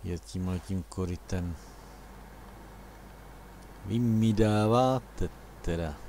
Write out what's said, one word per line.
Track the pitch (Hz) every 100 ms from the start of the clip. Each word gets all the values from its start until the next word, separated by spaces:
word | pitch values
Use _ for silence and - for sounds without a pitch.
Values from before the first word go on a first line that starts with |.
je | 92 87
tímhletím | - 95 92 90 - 95 85
korytem. | - 90 87 - 92 87 80 - - - - - - - - - - - - - - - - - - - - - - 95
Vy | 113
mi | 120 110 113
dáváte | 104 107 107 107 117 127 131 - - 90 - - -
teda. | - 82 82 76